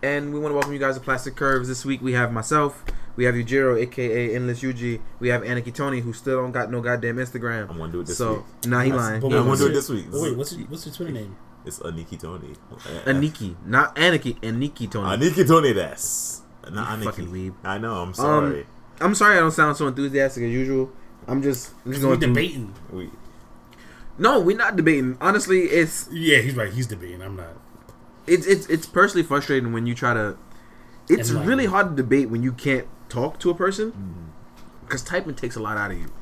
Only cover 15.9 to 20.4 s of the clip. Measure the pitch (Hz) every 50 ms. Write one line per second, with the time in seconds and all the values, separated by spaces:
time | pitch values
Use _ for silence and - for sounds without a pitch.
15.9 | - - - - - - - - - - - - - - - - 82 104 104 -
16.9 | 107 110 110 113 101 - 92 87 90 92 92 95 92 - - 95 95 104 110 113
17.9 | 113 92 87 90 90 98 127 147 151 151 147 143 139 143 - - - - - -
18.9 | - - 151 180 208 202 214 208 208 180 165 160 156 - 156 151 143 - 151 139
19.9 | 127 131 139 143 135 139 135 135 131 127